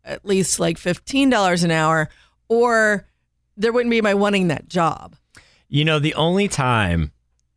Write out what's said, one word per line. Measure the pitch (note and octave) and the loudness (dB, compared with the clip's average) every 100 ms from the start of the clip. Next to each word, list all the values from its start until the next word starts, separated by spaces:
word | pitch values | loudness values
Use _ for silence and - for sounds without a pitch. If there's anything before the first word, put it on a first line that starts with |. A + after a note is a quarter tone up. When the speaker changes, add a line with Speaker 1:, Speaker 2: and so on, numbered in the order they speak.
| - | -14
Speaker 1:
at | C#3+ G3 | -10 -2
least, | F#3+ F3+ - | 0 0 -2
like, | E3+ E3 | -2 -4
fifteen | F3+ E3+ - C4+ C#4 | -4 -6 -4 0 2
dollars | A#3 F#3+ F3 | 2 2 2
an | E3+ | 0
hour, | D#3+ D#3 D#3+ D3+ - _ _ - | 2 2 0 -2 -8 _ _ -2
or | A#3 A#3+ A3+ G#3+ G3+ - _ _ _ _ - | 0 2 2 2 -2 -6 _ _ _ _ -4
there | A3+ | -2
wouldn't | A#3+ A#3+ | 0 0
be | A#3 | 0
my | G#3+ | 2
wanting | G3 G3+ G3+ F3+ | 2 2 0 0
that | C#3+ - | -4 -4
job. | F3+ E3 - - - _ - _ _ - | -2 -2 -4 -12 -20 _ -20 _ _ -6
Speaker 2:
You | C#3 | -2
know, | D#3 D#3 | 0 0
the | D3+ | 0
only | - E3 F#3 G3+ | 0 0 0 -2
time, | - B2+ A#2 F#2+ E2+ D2+ _ _ _ _ | -2 0 2 2 0 -2 _ _ _ _